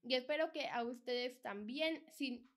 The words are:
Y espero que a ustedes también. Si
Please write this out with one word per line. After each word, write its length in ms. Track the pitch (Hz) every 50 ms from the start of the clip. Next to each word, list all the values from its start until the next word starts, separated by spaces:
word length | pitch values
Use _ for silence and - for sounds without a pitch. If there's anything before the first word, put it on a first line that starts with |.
| -
Y 120 | 240 254
espero 360 | 254 254 277 302 311 320 330
que 160 | 320 302 262
a 160 | - - 240 233
ustedes 580 | 240 254 240 - 254 247 247 247 247 247 -
también. 600 | - - 196 202 208 214 262 302 311 320 320 294 - -
Si 400 | - - 277 262 240 233 - - _